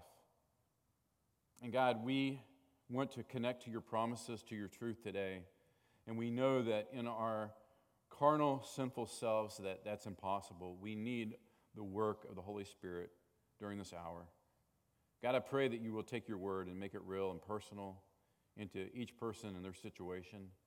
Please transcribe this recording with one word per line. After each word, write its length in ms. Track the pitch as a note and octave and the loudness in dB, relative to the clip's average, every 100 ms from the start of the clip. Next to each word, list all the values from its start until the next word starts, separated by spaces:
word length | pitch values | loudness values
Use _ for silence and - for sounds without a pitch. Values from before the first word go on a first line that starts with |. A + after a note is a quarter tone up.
| - - _ _ _ _ _ _ _ _ _ _ _ _ _ - | -14 -20 _ _ _ _ _ _ _ _ _ _ _ _ _ -12
And 100 | A#2+ | -2
God, 320 | B2 B2+ A2+ A#2 | 4 6 4 4
we 380 | C3+ C3+ C3+ - - _ _ - | 4 2 0 -8 -20 _ _ -4
want 220 | B2 C3+ | 0 0
to 100 | B2+ | -2
connect 400 | A2+ C3 A#2+ A#2+ | -6 -2 0 0
to 80 | - | -4
your 100 | A2 | -6
promises, 640 | - A2+ A#2 A#2 A#2+ A2+ | 0 2 2 0 -6 -8
to 120 | - A2 | -6 -6
your 120 | G2+ | -6
truth 340 | - A#2 A2 | -4 -4 -4
today. 380 | G#2+ G2 F#2+ F#2+ F2+ _ _ _ _ _ - | -4 -2 -2 -2 -10 _ _ _ _ _ -6
And 140 | A2+ | -2
we 100 | A#2 | 0
know 320 | A#2+ C3+ C3 | 4 6 6
that 280 | A#2 G#2+ G#2 | 6 4 2
in 140 | C3+ A#2 | -4 -2
our 420 | A2+ A2+ A2 G#2+ G#2+ - _ _ _ - | 0 2 2 -2 -6 -20 _ _ _ -12
carnal, 520 | - C#3+ D3+ D3 C3+ G#2+ - | 6 8 8 6 4 -2 -2
sinful 320 | B2+ B2 A2+ | -2 0 -4
selves 500 | - A#2 A2 G#2+ - | 0 4 4 4 -2
that 260 | G2 F#2+ | -4 -4
that's 220 | G2+ G#2 A2 | -4 -4 -6
impossible. 720 | F#2 G2 G2 - E2+ F2+ F2+ | -6 -2 -2 -2 -10 -10 -8
We 140 | G#2 | -6
need 440 | G#2+ A2 B2 A2 A2+ _ _ _ A2+ | -4 -2 -2 -4 -6 _ _ _ -10
the 80 | |
work 440 | G#2 G2 G#2+ G2+ - | -4 2 2 2 -6
of 60 | F#2+ | -10
the 80 | |
Holy 200 | F#2+ G#2 | -8 -6
Spirit 460 | G2 - F#2 F2 F2 - _ _ _ - | -8 -8 -6 -6 -6 -12 _ _ _ -10
during 200 | G#2 G2+ | -6 -6
this 120 | F#2 | -6
hour. 360 | E2+ E2+ E2+ E2+ - _ _ _ _ _ _ _ - | -8 -8 -8 -12 -18 _ _ _ _ _ _ _ -2
God, 100 | A#2+ | 4
I 60 | B2+ | 4
pray 280 | B2+ C#3 C3+ | 4 4 4
that 140 | A#2 | 2
you 120 | A2+ | -2
will 100 | A2 | -2
take 240 | G#2 A#2+ - | -2 -4 -2
your 100 | G2+ | -2
word 300 | F#2+ F#2+ F2+ | 0 0 -2
and 120 | F2+ | -4
make 140 | G2 | -6
it 80 | G2 F#2 | -6 -4
real 240 | F#2+ F#2+ | 0 0
and 100 | E2+ | -2
personal 640 | - G#2+ - G2+ G2 F#2+ - _ _ _ _ - | -4 -4 -4 -8 -8 -10 -16 _ _ _ _ -10
into 300 | G2+ G2 F#2+ | -6 -4 -4
each 240 | B2 A#2 - | -4 -8 -4
person 360 | A#2 G#2+ G#2+ | -4 -4 -6
and 120 | F#2 F#2 | -6 -6
their 80 | |
situation 760 | F2+ A2 - F2+ F#2 F2+ G#2 F#2+ F#2+ | -8 -10 -8 -6 -6 -8 -12 -14 -16